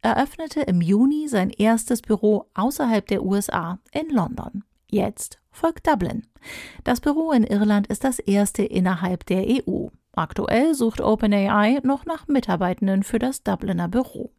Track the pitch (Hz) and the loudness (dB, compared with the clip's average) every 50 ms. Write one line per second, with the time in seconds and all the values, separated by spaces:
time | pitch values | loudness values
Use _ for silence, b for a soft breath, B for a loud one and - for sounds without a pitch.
0 | - 220 226 - 269 285 - - 330 294 - 302 285 - 180 175 170 165 196 208 | 0 0 0 0 0 -2 -4 -12 -12 -6 -4 -4 -2 0 0 0 2 2 4 4
1 | 247 269 294 302 302 294 254 202 185 196 - - 202 220 226 226 - - 247 226 | 4 4 2 0 -2 -2 0 0 0 -2 -2 0 2 2 2 2 0 -2 -4 -4
2 | - - 220 202 - 214 214 202 - _ _ - 202 254 285 - 294 233 226 208 | 0 -2 -2 2 4 2 2 2 -2 _ _ -2 -2 -2 0 0 0 2 2 0
3 | 202 - 196 - - 185 196 202 202 - - 180 170 165 180 - _ _ _ 285 | 0 0 -2 -2 0 0 0 0 0 0 -2 -2 -2 -4 -8 -10 _ _ _ -6
4 | 320 320 285 233 175 - - - - - - 196 - _ _ _ _ _ - 208 | -4 0 0 0 0 0 -4 -10 -10 -8 -10 -12 -12 _ _ _ _ _ -2 -2
5 | 214 208 208 - - - - _ _ _ _ - - 330 330 - _ 330 302 208 | -2 -2 -4 -8 -14 -14 -14 _ _ _ _ -2 -2 -2 -2 0 _ 0 0 2
6 | 180 - - 220 - _ _ B B B B B B B B B B - 247 240 | 0 -4 -4 -8 -10 _ _ B B B B B B B B B B -2 -2 0
7 | - 294 285 311 320 320 302 240 214 - 202 202 208 208 208 202 202 - 208 - | 0 0 0 0 0 2 4 4 4 4 2 2 2 4 2 2 0 -2 -4 -2
8 | - 262 247 - - - 196 202 202 196 - - 196 - - - 180 185 185 165 | -2 -2 -2 -2 0 0 2 2 2 0 0 -2 -2 0 0 0 0 0 0 -2
9 | 185 180 185 175 - - 185 185 190 - 247 277 - - - - - - _ _ | -2 -4 -4 -4 -2 -2 -2 0 2 0 0 0 0 -4 -4 -4 -6 -8 _ _
10 | _ _ _ - 165 - - - 214 - - 226 269 330 311 269 226 226 220 - | _ _ _ -6 -6 -4 -4 -6 -2 0 2 2 4 2 2 2 0 0 0 0
11 | - - 220 208 - 208 202 202 196 196 208 208 208 220 254 285 254 254 277 277 | 2 2 2 2 4 2 4 2 2 2 4 4 4 4 2 2 2 0 0 0
12 | - 339 330 311 - - 285 262 - - 180 160 185 180 185 - 202 190 190 196 | -2 -8 -8 -8 -2 0 0 0 2 0 -2 0 0 -2 0 0 0 2 2 0
13 | 196 - - 226 240 254 269 - _ - 196 - - 190 185 175 175 170 185 247 | 0 0 -2 0 0 -2 -4 -4 _ -4 -4 -2 -2 -4 -2 -2 -2 0 0 0
14 | 254 254 - - - - _ | -2 -2 -6 -12 -12 -12 _